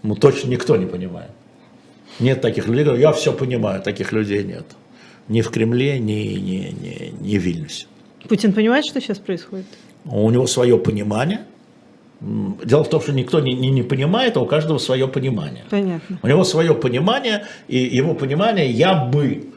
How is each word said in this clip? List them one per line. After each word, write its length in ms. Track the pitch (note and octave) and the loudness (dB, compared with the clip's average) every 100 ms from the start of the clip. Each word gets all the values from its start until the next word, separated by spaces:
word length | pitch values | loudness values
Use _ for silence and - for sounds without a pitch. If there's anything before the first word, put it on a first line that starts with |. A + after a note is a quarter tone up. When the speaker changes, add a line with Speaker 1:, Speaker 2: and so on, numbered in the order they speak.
Speaker 1:
Ну, 120 | A2 | -4
точно 340 | - C#3 C3 B2+ | 4 4 4 0
никто 280 | B2 - A2+ | -2 2 2
не 100 | F#2 | 0
понимает. 460 | F2+ F#2 E2+ E2+ - - - - - _ - - - | -6 -8 -12 -16 -20 -20 -20 -20 -20 _ -20 -18 -2
Нет 220 | B2 C3 | 0 2
таких 260 | A#2 A2 G#2+ | 0 0 0
людей, 180 | B2 | 2
говорю, 160 | D3 B2 | 2 6
"Я 120 | D3+ | 4
всё 220 | D3+ - | 4 0
понимаю", 480 | - C3 B2 G#2+ F#2+ | 0 -2 -2 -2 -2
таких 300 | G#2 G2+ F#2+ | -4 -6 -4
людей 300 | A2 G2+ G2+ | -2 0 -2
нет. 220 | G2 - - - - - - - - | -2 -8 -14 -20 -20 -20 -20 -20 -2
Ни 120 | A2+ | 0
в 100 | A2 | 0
Кремле, 500 | A2+ A2+ A#2+ C#3 C3+ | 0 0 0 0 -2
ни, 120 | G#2+ | -2
ни, 600 | G#2+ G#2 G2 F#2+ F#2 F#2 - | -4 -4 -6 -4 -6 -6 -10
ни, 320 | F2+ - - - | -12 -12 -14 -10
ни 180 | G2 G2+ | -4 -2
в 40 | |
Вильнюсе. 440 | F2 E2 D2 - - - - - - | -2 -4 -8 -12 -16 -20 -20 -20 -2
Speaker 2:
Путин 240 | G#3+ G#3+ | 2 2
понимает, 320 | G3+ A3 C4+ | 2 2 2
что 160 | D4+ C4+ | 0 -6
щас 180 | - G3 | -6 -8
происходит? 480 | - F3 - F#3+ F#3+ - - - | -6 -8 -10 -14 -16 -20 -20 -20
Speaker 1:
У 260 | - G#2+ A2 | -6 0 2
него 180 | B2 B2+ | 4 2
своё 300 | B2+ B2 A2+ | 2 4 4
понимание. 640 | - G#2 G#2 G#2+ D3 A3 - - - _ - - _ - | 4 -2 -2 0 0 -2 -8 -20 -20 _ -20 -20 _ -14
М, 380 | - A2 G2 G2+ | -8 -6 -6 -6
дело 180 | - C#3+ | 0 2
в 60 | D3+ | 2
том, 120 | E3 | 0
что 120 | - | 0
никто 260 | C3+ B2 D#3+ | -2 0 0
не, 160 | C3+ | 0
не, 160 | B2+ C3 | 0 0
не 120 | C3+ | 0
понимает, 520 | - C3+ C#3+ A3 B3+ F3+ | 0 0 0 2 2 0
а 40 | |
у 60 | A#2 | 0
каждого 320 | D3+ D#3 C#3 | 0 0 -2
своё 280 | - C3 C3 | 0 0 0
понимание. 580 | C#3+ C3 A2 D2 A#1+ - | -2 -2 -4 -6 -12 -4
Speaker 2:
Понятно. 480 | G3+ F#3+ E3 - F3+ | -2 -2 -4 -8 -4
Speaker 1:
У 40 | A#2+ | 2
него 160 | D#3 | 4
своё 320 | F#3 D#3 E3 | 4 2 2
понимание, 720 | C#3 A#2+ A#2 F3+ C4 B3+ G#3 - - - | 2 2 0 2 0 0 -4 -6 -16 -4
и 100 | B2+ | -2
его 360 | B2+ A#2+ D3+ | 0 0 0
понимание 540 | - C3+ D3+ A3 G3+ C#3 | -2 -2 0 2 2 2
я 240 | A2+ F3+ | 4 4
бы, 500 | F3 B2 D3 C3+ - - | 4 2 2 2 -2 -8